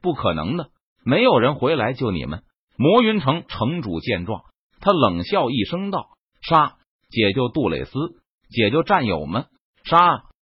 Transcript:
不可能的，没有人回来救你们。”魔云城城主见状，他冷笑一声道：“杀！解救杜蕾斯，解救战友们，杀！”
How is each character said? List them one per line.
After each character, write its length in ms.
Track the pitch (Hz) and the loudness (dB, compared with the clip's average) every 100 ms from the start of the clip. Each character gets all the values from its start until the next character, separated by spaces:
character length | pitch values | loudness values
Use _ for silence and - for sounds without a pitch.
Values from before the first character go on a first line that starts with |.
不 120 | 180 | -4
可 180 | 151 104 | -2 -2
能 240 | 80 82 113 | -2 -4 -6
的， 140 | - _ _ _ | -8 _ _ _
没 180 | - 160 | -2 2
有 160 | 254 147 | 4 4
人 160 | 120 | 2
回 220 | 147 123 156 | 0 -2 0
来 160 | 110 | -2
救 180 | 131 123 | -2 -4
你 140 | 90 | -4
们。” 180 | 65 78 _ _ _ - | -6 -10 _ _ _ 0
魔 240 | 135 226 | 4 6
云 180 | 220 214 | 4 2
城 240 | 131 165 - | 0 -2 -6
城 320 | - 117 175 | -4 -4 -2
主 200 | 113 82 | -4 -6
见 260 | 123 95 90 | -4 -4 -4
状， 160 | 101 - _ _ _ | -8 -10 _ _ _
他 120 | 196 | 0
冷 300 | 185 117 87 | 2 2 0
笑 260 | - 196 139 | -2 0 0
一 140 | 131 | -2
声 260 | 95 175 196 | -4 -4 -6
道 180 | 185 - _ _ _ | -8 -10 _ _ _
：“杀！ 340 | - 165 143 _ _ _ _ | 0 2 2 _ _ _ _
解 240 | 113 104 | 0 0
救 160 | 98 123 | 0 -2
杜 200 | 156 107 | 0 -2
蕾 160 | 73 | -2
斯， 80 | 67 131 165 - _ _ _ | -6 -8 -8 -10 _ _ _
解 200 | - 104 | 0 2
救 120 | 147 | 2
战 220 | 160 190 | 0 0
友 220 | 120 80 73 | 0 -4 -4
们， 200 | 95 - _ _ _ | -6 -8 _ _ _
杀！” 400 | - 165 175 135 - _ | 0 4 4 2 -6 _